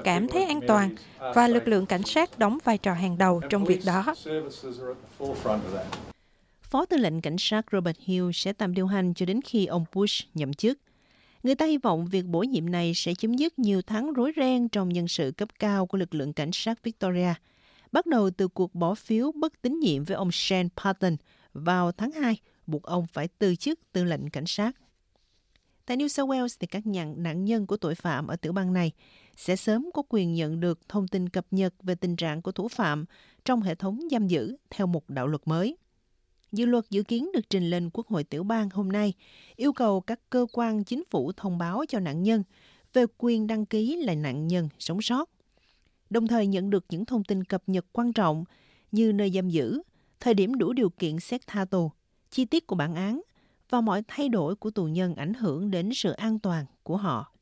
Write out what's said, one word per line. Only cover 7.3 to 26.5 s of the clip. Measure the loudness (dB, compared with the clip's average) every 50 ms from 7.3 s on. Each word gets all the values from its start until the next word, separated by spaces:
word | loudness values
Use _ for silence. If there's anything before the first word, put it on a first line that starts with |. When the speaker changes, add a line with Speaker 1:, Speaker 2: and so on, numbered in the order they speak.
| -4 -2
Speaker 2:
sát | -2 0 0 0 0 0
Robert | 0 0 0 0 -2 -4
Hill | -2 -2 0 0 0 0 0
sẽ | -2 -2 -4 -2
tạm | -2 -2 -2 0
điều | 0 0 2
hành | 2 2 2 2 0
cho | 0 0
đến | 0 0 -2
khi | -2 0 0 0 2
ông | 2 0 -2 -2 -2 0
Bush | 0 0 0 0 -2 -6 -6 -6
nhậm | -4 -4 -4 -2
chức. | 0 0 0 0 -2 _ _ _ _ _ _ _ _ _ _ _ _ -2
Người | 0 2
ta | 2 2
hy | 2 2 2
vọng | 2 2 2 0 0
việc | 0 0 -2 0
bổ | 0 0 0
nhiệm | 0 0 0 0 0 0
này | 0 0 0 0 0
sẽ | 0 -2 -2 -2
chấm | -2 0 0 0
dứt | 2 0 0 0 0
nhiều | 2 2 2 2
tháng | 0 -2 -2 -2 -2 -2 0
rối | 0 0 0 0
ren | 2 2 2 2 2 2 0
trong | 0 0 0 0
nhân | 0 0 -2 -2
sự | -2 -2 -2 -2 -2 -4
cấp | -6 -8 -6 -2
cao | 0 0 2 2 0
của | 0 0 -2
lực | -2 -2 -2
lượng | -4 -4 -4 -4
cảnh | -4 -4 -4 -4
sát | -4 -2 -4 -4 -4 -4
Victoria, | -8 -6 -4 -2 0 0 2 2 0 0 -2 _ _ _ _ _ _ _ _ _ _
bắt | 0 0 2
đầu | 4 4 4 4 2
từ | 2 0 0 0
cuộc | 0 0 -2 -2 0
bỏ | 0 0 0 0
phiếu | -2 -2 0 0 2 2 0
bất | 0 0 -2 -2 -2 _
tín | -4 -2 0 2
nhiệm | 2 2 2 2 0
với | -2 -2 -2
ông | -2 -2
Shane | -2 -2 0 0 0 0 0 -2 -4 -2 -2
Patton | -2 0 0 0 0 0 -2 -4 _ _ _ _ _ -14
vào | -6 -2 0 2 2 2 0
tháng | 0 -2 -4 -6
hai, | -4 -2 0 0 0 -2 _ _ _ _ _ -6
buộc | -6 -6 -4
ông | -4 -4 -2 -4 -4 -4
phải | -6 -6 -6
từ | -4 0 0 0 0
chức | 0 0 -2 -4 -4 _ _
tư | -2 -2 0
lệnh | 0 0 -2 -4 -6
cảnh | -8 -6 -6 -6
sát. | -4 -2 -2 -2 -4 _ _ _ _ _ _ _ _ _ _ _ _ _ _ _ _ _ _ _ _ _ _
Tại | -4 -2 0
New | 0 0
South | 0 0 0 0
Wales, | 0 0 0 -2